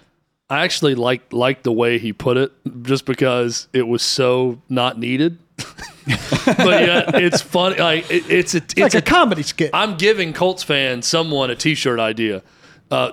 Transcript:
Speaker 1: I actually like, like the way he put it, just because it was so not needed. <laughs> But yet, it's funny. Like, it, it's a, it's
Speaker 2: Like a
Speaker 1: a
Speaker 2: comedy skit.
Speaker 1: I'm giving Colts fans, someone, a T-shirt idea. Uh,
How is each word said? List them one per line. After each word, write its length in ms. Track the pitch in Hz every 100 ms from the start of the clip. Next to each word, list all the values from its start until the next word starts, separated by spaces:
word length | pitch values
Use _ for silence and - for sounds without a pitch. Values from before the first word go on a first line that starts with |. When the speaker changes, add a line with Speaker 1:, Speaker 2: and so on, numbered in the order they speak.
| _ _ _ _ -
Speaker 1:
I 140 | 139
actually 300 | 175 - 151
like, 380 | 123 120 123 -
like 320 | 120 123 135
the 80 | 123
way 260 | 113 120 117
he 140 | 113
put 240 | 101 131 123
it, 160 | 135 - - 123
just 220 | 120 135
because 640 | - 123 135 123 120 117 -
it 140 | 127 117
was 160 | 120
so 580 | - - 127 127 127 120 -
not 300 | 127 123 117
needed. 400 | 120 131 165 170 _ -
<laughs> 80 | - - - - - - - - -
But 340 | - 202 202
yet, 340 | 175 175 170 180
it's 180 | 180 -
funny. 340 | - 180 185 190
Like, 340 | 170 160 165
it, 180 | 175 170
it's 260 | 175 175
a, 40 | 170
it's 180 | - -
Speaker 2:
Like 160 | 214
a 40 | 220
Speaker 1:
a 40 |
Speaker 2:
comedy 400 | - 349 277 170
skit. 280 | 143 - 151
Speaker 1:
I'm 240 | 156 214 175
giving 360 | 202 220 170
Colts 300 | 151 180 185
fans, 440 | - 143 135 123 120
someone, 440 | 165 165 143 127
a 40 |
T-shirt 460 | 120 160 147 135 117
idea. 420 | 113 113 110 95 - _ - - -
Uh, 220 | 131 127